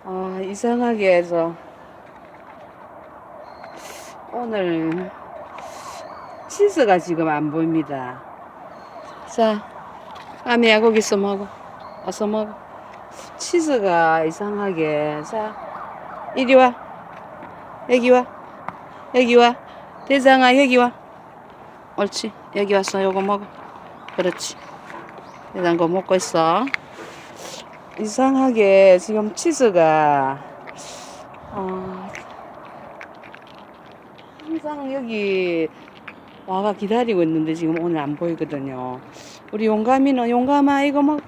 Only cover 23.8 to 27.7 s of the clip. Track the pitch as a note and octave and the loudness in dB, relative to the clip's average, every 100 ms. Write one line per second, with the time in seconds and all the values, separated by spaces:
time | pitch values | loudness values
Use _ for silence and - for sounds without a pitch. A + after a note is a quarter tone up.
23.8 | - - - - F3+ - - - - - | -20 -20 -14 -2 -2 -2 -10 -12 -18 -20
24.8 | - - - - - - - G3 F3+ E3+ | -18 -18 -16 -18 -20 -20 -14 -2 0 2
25.8 | E3+ F#3 F#3 F#3 - E3+ D#3+ F3+ C4+ - | 2 0 2 0 2 2 4 2 0 -6
26.8 | - - - - - - - - - | -10 -18 -18 -18 -20 -18 -16 -16 -18